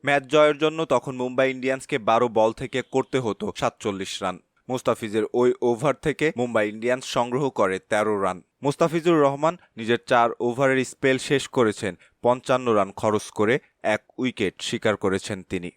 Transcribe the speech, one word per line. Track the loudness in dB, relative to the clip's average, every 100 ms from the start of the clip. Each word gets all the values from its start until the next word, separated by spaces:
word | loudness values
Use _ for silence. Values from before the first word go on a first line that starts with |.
ম্যাচ | 2 0 4
জয়ের | 6 6 4
জন্য | 0 0
তখন | 0 0 0
মুম্বাই | -6 -2 2 0
ইন্ডিয়ান্সকে | 0 -4 -4 -4 -4
বারো | 2 2 4
বল | 4 2
থেকে | 0 -6 -6 -2
করতে | -2 0 -2
হতো | -4 -6 -8 -4
সাতচল্লিশ | -4 _ -6 -6 -8 -6
রান। | -6 -8 _ _ -8
মুস্তাফিজের | -4 -2 -2 -2 -2 -2
ওই | 2 2 2
ওভার | 0 0 -2 -2
থেকে | -4 -2 -4 -2
মুম্বাই | -2 0 -2
ইন্ডিয়ান্স | -2 -4 -2
সংগ্রহ | -2 -4 -2 -2 -2
করে | 0 0 0
তেরো | _ -2 0 0
রান। | -2 -4 _ _
মুস্তাফিজুর | -4 0 0 0 2 4
রহমান | 2 2 -2 -4 _ -10
নিজের | -2 -2 2
চার | 2 4 0
ওভারের | -2 2 2 2
স্পেল | -2 0 0 0
শেষ | 0 -2 0
করেছেন | 2 2 0 -8 -8 _ _
পঞ্চান্ন | 0 0 0 0 2
রান | 2 0
খরচ | -2 0 0 -4
করে, | -2 0 0 _ _
এক | -2 -2 _ -6
উইকেট | -6 -2 -4 -4
শিকার | -8 -2 -2 0
করেছেন | 0 -2 -4 -10
তিনি। | -8 -8 -8